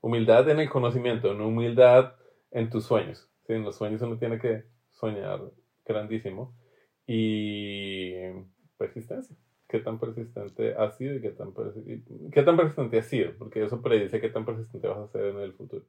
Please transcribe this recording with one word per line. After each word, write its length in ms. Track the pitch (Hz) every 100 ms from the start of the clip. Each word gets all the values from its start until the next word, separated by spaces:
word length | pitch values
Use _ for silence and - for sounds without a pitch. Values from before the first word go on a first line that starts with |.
Humildad 460 | 120 117 110 113 139
en 80 | 151
el 100 | 151
conocimiento, 640 | 135 120 123 120 113 104
no 140 | 104 107
humildad 680 | 113 117 117 123 123 127 - _ _ _
en 180 | 120 113
tus 160 | 113
sueños. 460 | - 110 90 - _ _ -
Sí, 60 |
en 100 | 113
los 140 | 104 -
sueños 260 | 107 110
uno 160 | 117 117
tiene 220 | 117 113
que 240 | 120 110 - _ _
soñar 500 | _ 110 101 98 95 - _ _ _ -
grandísimo. 680 | 107 107 110 101 95 127 - _ _ _ _ -
Y 1080 | 113 110 107 104 104 101 101 98 95 92 92 92 95 95 _ _ _
persistencia. 600 | 101 - - 233 262 - _ _ _
¿Qué 100 | 113
tan 220 | 113 113
persistente 760 | 117 117 117 110 101 - 113
ha 160 | - 107
sido 240 | - 131
y 60 | 139
qué 100 | 113
tan 240 | - 101
persi-, 300 | 101 107 107 107
y 440 | 113 - - 151
qué 100 | 143
tan 140 | 143 170
persistente 420 | 160 147 117 113
ha 40 |
sido? 280 | 110 127 92 -
Porque 260 | 110 110
eso 160 | 107 117
predice 400 | 120 110 98 107
qué 80 | 110
tan 160 | 113
persistente 440 | 110 113 110 - 98
vas 100 | 98
a 80 | 104
ser 200 | 107 101
en 120 | 101
el 140 | 98
futuro. 320 | - 113 101